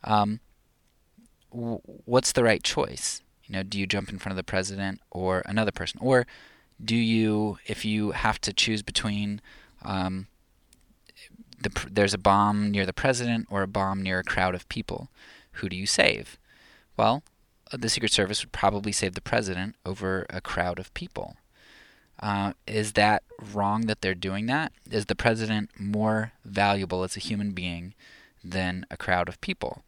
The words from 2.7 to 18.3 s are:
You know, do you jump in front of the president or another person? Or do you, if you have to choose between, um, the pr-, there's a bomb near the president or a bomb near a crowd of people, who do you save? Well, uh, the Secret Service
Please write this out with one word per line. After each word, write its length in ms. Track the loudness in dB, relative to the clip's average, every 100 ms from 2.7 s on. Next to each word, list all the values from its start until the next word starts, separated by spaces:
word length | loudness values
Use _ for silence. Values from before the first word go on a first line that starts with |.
| 0 -2 -4 -6 -8 _ _ -8
You 80 |
know, 100 | -6
do 140 | -4 -4
you 80 | 0
jump 240 | -2 -2
in 80 | -8
front 140 | -6
of 60 | -6
the 60 |
president 580 | -2 -2 -2 -4 -4 -6 _
or 300 | -4 0 0 0
another 260 | 0 0
person? 280 | -2 -8 -4
Or 240 | 4 4 4 -10 -20 -20 _ _
do 120 | -2 2
you, 640 | 4 4 4 2 0 -4 -8
if 180 | -4
you 280 | -2 0 0
have 280 | 0 0 0
to 120 | -2
choose 280 | 0 0 0
between, 600 | -2 -2 -2 -2 -2 -6 -12 -20 -20 -14
um, 460 | -6 -2 -2 -4 -10 _ _ _ _ _ _ _ -20 -20 -20 -20 -20 -6
the 80 | -6
pr-, 200 | -4 -2
there's 220 | 2 2
a 60 | 4
bomb 520 | 6 6 6 4 2
near 140 | 0 0
the 80 |
president 540 | 0 0 2 0 -2 0
or 120 | -2
a 60 | 0
bomb 340 | 0 0 0
near 180 | 0 -2
a 40 |
crowd 320 | 0 2 2 0
of 140 | -6
people, 400 | -8 -6 -10 -12 _ -20 -20 _
who 140 | -8 -6
do 60 | -4
you 100 | 0
save? 520 | 4 4 4 -8 -18 _ -20 -20 -20 _ 2
Well, 280 | 2 2 _ _ _ _ -12
uh, 60 | -6
the 120 | -2
Secret 220 | 0 2
Service 320 | 2 2